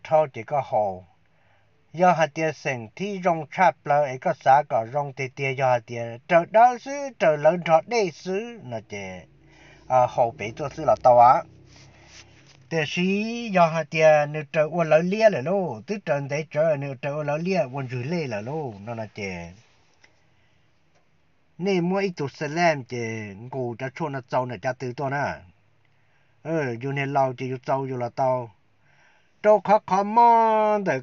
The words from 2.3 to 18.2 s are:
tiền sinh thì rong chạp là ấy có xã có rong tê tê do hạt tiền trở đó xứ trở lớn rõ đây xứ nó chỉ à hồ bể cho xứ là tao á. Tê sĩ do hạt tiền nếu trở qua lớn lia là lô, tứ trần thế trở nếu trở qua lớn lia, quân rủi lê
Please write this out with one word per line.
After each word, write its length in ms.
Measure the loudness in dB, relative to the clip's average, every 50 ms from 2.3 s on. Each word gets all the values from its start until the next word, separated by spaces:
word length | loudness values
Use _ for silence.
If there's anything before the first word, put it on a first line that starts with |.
| -2
tiền 180 | -2 -4 -4 -4
sinh 360 | -4 -6 -6 -6 -6 -8 -12 -12
thì 240 | -10 -8 -8 -6 -4 -2
rong 220 | -2 -2 -2 -4 -6 0
chạp 300 | 2 2 2 2 _ 0
là 100 | 0 2
ấy 220 | 2 2 0 -2 -4
có 140 | -4 -4 -4 0
xã 220 | 4 4 4 4 4 2
có 180 | -2 -2 -2 -2 -4
rong 200 | -6 -6 -6 -6
tê 160 | -8 -8 -8 -6
tê 160 | -6 -6 -4 -2
do 180 | 0 0 2
hạt 100 | 2 0 -2
tiền 320 | -6 -10 -10 -8 -10 -10 -12 _ 2
trở 160 | 2 2 2 4
đó 280 | 4 6 6 6 4 0
xứ 280 | -8 -10 -10 -8 -10 -10 -6 0
trở 180 | 2 2 2
lớn 240 | 4 4 2 2 2 2
rõ 160 | 2 2 2 2
đây 240 | 2 -2 0 0 -2
xứ 500 | -4 -8 -8 -8 -6 -6 -8 -10 -14 -16 -14
nó 160 | -12 -12 -12 -12 -12
chỉ 100 | -14 -12 -12 -12 -14 -16 -18 _ _ _ _ _ _ _ -20 -20 -20 -16 _ 0
à 180 | 2 2 2 2
hồ 260 | 2 0 -2 -2 -2 -6
bể 140 | -10 -10 -8
cho 120 | -8 -10 -10
xứ 160 | -8 -4 0
là 100 | 0 2 4 6
tao 160 | 6 8 8
á. 240 | 8 8 8 4 0 -6 -14 -20 -20 _ -20 -20 -20 -20 _ _ -20 -20 -20 -20 -20 _ _ _ _ _ _ _ _ -6
Tê 160 | -4 -2 -2
sĩ 640 | -2 -2 -2 0 0 0 -2 -4 -6 -8 -8 -6 -2 2
do 120 | 4 4
hạt 180 | 4 2 -2 -6 -4
tiền 420 | 0 4 6 6 6 6 4 0 -4
nếu 100 | -8 -8 -4 -2
trở 160 | -2 0 0
qua 140 | 0 -2 2
lớn 240 | 4 4 4 4 2
lia 220 | 2 4 4 4
là 100 | 4 2
lô, 400 | -2 -2 -2 -2 -2 -4 -6 -10 -10
tứ 100 | -10 -10 -6 -4
trần 240 | -2 -2 -2 -4 -4
thế 160 | -6 -6 -6 -4
trở 260 | -2 0 0 0 0 -2
nếu 160 | -4 -8 -8 -8 -8
trở 140 | -6 -6
qua 80 | -4 -4
lớn 160 | -4 -4 -4
lia, 200 | -2 -2 -2 -2 -2 -4 -4
quân 160 | -8 -8 -6
rủi 160 | -6 -6 -6
lê 220 | -4 -4 -4